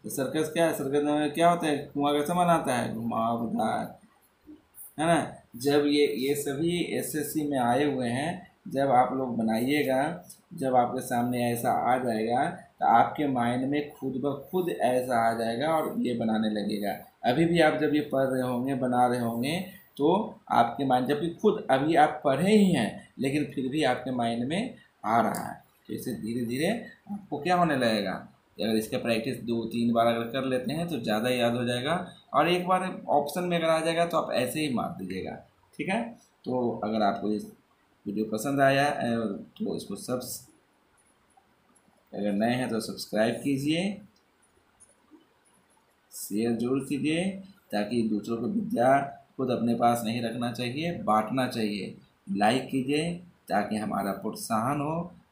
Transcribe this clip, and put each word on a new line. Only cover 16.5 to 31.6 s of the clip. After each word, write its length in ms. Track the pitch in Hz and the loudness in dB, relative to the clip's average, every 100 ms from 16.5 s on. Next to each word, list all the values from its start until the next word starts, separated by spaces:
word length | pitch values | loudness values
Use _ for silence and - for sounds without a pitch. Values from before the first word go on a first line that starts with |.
| 104 98 101 101 - - _ | -2 -2 -4 -4 -6 -12 _
अभी 220 | 117 131 | 0 2
भी 140 | 165 170 | 4 6
आप 200 | 156 151 | 4 4
जब 140 | 151 | 2
ये 80 | 147 | 0
पढ़ 260 | 143 135 135 | 0 0 0
रहे 140 | 131 | 0
होंगे, 340 | 127 123 131 | -2 -2 -2
बना 320 | 131 127 123 123 | -2 0 2 2
रहे 120 | 123 | 2
होंगे, 460 | 117 117 135 175 190 - _ - | -2 -2 -2 -2 -6 -14 _ 0
तो 420 | 147 190 220 - - | 2 2 0 -10 0
आपके 360 | 120 120 - | 2 2 0
mind, 220 | 135 127 127 | 2 2 2
जबकि 220 | 147 170 | 0 -2
खुद 380 | - 214 - - | 2 2 2 0
अभी 260 | 131 151 | 2 4
आप 260 | 151 151 - | 4 4 2
पढ़े 320 | 147 135 185 | 0 2 6
ही 160 | 214 196 | 6 6
हैं, 380 | 151 101 - - - | 4 0 -4 -16 -4
लेकिन 260 | 135 147 | -2 0
फिर 240 | 143 143 127 | -2 -4 -2
भी 140 | 151 | 0
आपके 280 | 135 123 135 | 2 0 -2
mind 320 | 127 117 117 | -2 -2 -2
में 320 | 123 180 240 - _ _ | -2 -2 -4 -10 _ _
आ 160 | 104 117 | 0 2
रहा 300 | 107 - - | 2 -2 -8
है। 120 | - _ _ - | -12 _ _ -12
तो 60 | |
इसे 200 | 104 131 | -8 -6
धीरे 320 | 113 110 120 | -6 -6 -4
धीरे 400 | 113 127 170 233 - - - | -4 -2 -2 -2 -8 -20 -12
आपको 280 | 202 - 143 | -12 -8 -6
क्या 160 | 180 | 0
होने 220 | 180 170 135 | 2 2 2
लगेगा, 520 | 120 107 95 73 - _ _ - | 2 2 -2 -6 -10 _ _ -6
अगर 40 | |
इसका 320 | 104 110 107 127 | 0 0 0 -4
practice 400 | 123 110 135 117 | -2 -2 -2 -6
दो 280 | 113 117 | -4 -4
तीन 280 | 113 120 117 | -2 0 2
बार 140 | 117 117 | 4 4
अगर 160 | 117 | 2
कर 220 | 117 135 | -2 -4
लेते 280 | 131 127 127 | 0 -2 -2
हैं, 140 | 151 170 | -4 -4
तो 120 | 143 | -4
ज़्यादा 300 | 117 107 123 | -2 0 0
याद 260 | 123 117 | 2 2
हो 100 | 123 | 0